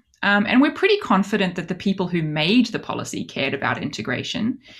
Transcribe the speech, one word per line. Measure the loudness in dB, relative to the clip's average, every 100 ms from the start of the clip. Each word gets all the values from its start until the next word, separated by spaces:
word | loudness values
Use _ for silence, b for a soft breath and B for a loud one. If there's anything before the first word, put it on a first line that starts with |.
| _ _
Um, | 2 2 4
and | 4
we're | 4
pretty | 2 2 2
confident | 4 2 2 0 0
that | -2 -6
the | -4
people | -2 -2 -2
who | -2
made | -2 0 4 4 4
the | -2
policy | -6 -8 -8 -8
cared | -8 -6 -4
about | -2 -2 -4
integration. | -6 -8 -6 -6 -6 -4 -4 -4 B